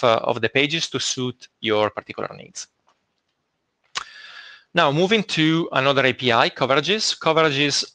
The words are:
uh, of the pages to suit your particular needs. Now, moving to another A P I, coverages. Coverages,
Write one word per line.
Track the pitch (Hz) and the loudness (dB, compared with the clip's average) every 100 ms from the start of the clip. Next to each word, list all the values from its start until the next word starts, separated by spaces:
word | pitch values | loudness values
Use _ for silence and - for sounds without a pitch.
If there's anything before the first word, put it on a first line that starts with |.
uh, | 123 113 | 0 2
of | 123 120 | 0 -2
the | 113 | -2
pages | 135 147 160 - | 0 0 -2 -6
to | 131 | -6
suit | - 127 127 123 - _ | -6 -6 -6 -8 -18 _
your | 110 107 107 | -2 0 0
particular | 104 - 110 - - | -4 -12 -10 -10 -12
needs. | - - - _ _ _ _ _ _ _ _ _ _ _ _ - - - - - - - _ | -18 -18 -18 _ _ _ _ _ _ _ _ _ _ _ _ -14 -14 -18 -20 -20 -20 -20 _
Now, | 175 151 | 0 2
moving | 147 190 226 | 2 2 2
to | - 160 156 165 - | 0 0 2 2 0
another | 135 139 135 131 | 0 2 2 2
A | |
P | 123 127 | 0 2
I, | 117 165 | 2 2
coverages. | - 127 139 147 214 - - | 0 0 2 0 -2 -2 -2
Coverages, | 160 160 160 139 143 - - | 0 2 2 2 0 -2 -6